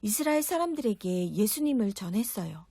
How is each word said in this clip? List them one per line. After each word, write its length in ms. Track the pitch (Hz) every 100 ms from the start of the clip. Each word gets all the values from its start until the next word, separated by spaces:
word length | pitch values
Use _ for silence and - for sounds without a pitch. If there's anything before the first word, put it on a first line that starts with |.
이스라엘 400 | 214 214 302 302
사람들에게 920 | 302 339 349 302 254 202 185 180 180
예수님을 600 | 156 214 294 294 269 202
전했어요. 720 | 202 185 190 240 - 165 156 165